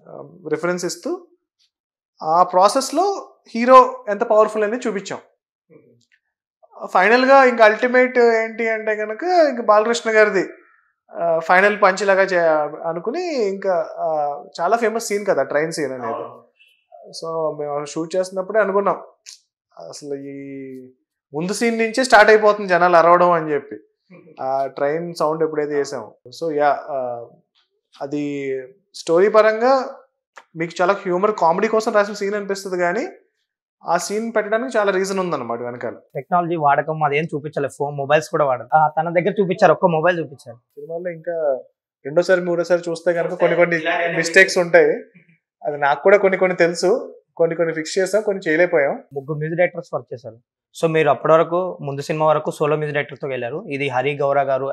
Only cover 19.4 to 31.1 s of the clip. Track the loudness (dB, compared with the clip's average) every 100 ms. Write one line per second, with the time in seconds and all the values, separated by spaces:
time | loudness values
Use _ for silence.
19.4 | _ _ _ -20 -18 -16 -12 -12 -12 -14
20.4 | -14 -14 -16 -18 -20 _ _ _ _ -8
21.4 | -6 -2 -2 0 -2 -2 4 6 8 6
22.4 | 4 0 0 2 4 6 6 6 4 2
23.4 | 0 -4 -6 -18 _ _ _ -20 -20 -10
24.4 | -6 -4 -6 -4 -4 -2 -8 -4 -4 -2
25.4 | -2 -2 -4 -4 -4 -8 -14 _ -20 -8
26.4 | -4 0 2 0 -4 -6 -6 -8 -14 _
27.4 | _ _ _ _ _ -14 -8 -6 -4 -6
28.4 | -6 -8 -10 _ _ -12 0 4 6 6
29.4 | 4 2 2 2 0 -14 _ _ _ -20
30.4 | _ -8 -8 0 0 0 0